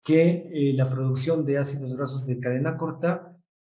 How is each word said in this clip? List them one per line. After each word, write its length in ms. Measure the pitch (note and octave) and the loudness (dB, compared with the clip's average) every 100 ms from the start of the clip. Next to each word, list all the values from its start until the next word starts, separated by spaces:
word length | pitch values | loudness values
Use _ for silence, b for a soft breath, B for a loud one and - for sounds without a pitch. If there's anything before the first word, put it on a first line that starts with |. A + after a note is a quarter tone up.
que, 460 | - D#3 E3 F3 - | 4 6 6 4 -4
eh, 220 | D#3 C#3+ | 0 0
la 160 | C3 C3 | 2 0
producción 560 | C3 C3 C3 - D#3+ C#3+ | 0 -2 0 0 0 0
de 140 | C#3 | 0
ácidos 360 | C#3 C#3 C3 B2+ | 0 -4 -6 -6
grasos 300 | C#3 C3 C3 | -6 -6 -4
de 140 | A#2+ | -4
cadena 360 | B2 B2+ D3+ - | -2 -2 -2 -4
corta 640 | E3 - E3+ F3 - - _ _ | -6 -4 -2 -2 -6 -20 _ _